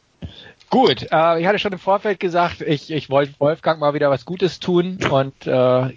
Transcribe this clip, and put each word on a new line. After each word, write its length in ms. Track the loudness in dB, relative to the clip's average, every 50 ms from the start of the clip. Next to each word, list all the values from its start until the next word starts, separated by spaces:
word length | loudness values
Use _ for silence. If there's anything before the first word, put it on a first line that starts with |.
| _ _ _ _ -18 -18 -16 -20 -20 -20 -20 _ _ -2
Gut, 360 | 2 2 4 2 2 0 -2 -2
äh, 280 | 0 2 2 2 2 2
ich 60 | 2
hatte 120 | 0 0 0
schon 120 | -2 -4
im 60 | -6 -4
Vorfeld 400 | -2 0 0 0 0 -2 -2 -2
gesagt, 420 | -4 -2 0 0 0 0 -2 -4
ich, 300 | -2 -2 -2 -2 -2 -6
ich 180 | -6 -6 -2 0
wollte 240 | 0 0 0 0 -2 0
Wolfgang 400 | 0 0 0 0 0 -2 0 0
mal 140 | 0 0 0
wieder 160 | 2 2 0
was 140 | 0 0 -4
Gutes 340 | -8 -4 -2 -2 -2 -2 -4
tun 400 | -2 0 2 2 2 0 -2 -4 -2 0
und, 380 | 2 0 0 -2 -8 _ -4
äh, 440 | -2 0 2 4 4 2 2 0 -2 -4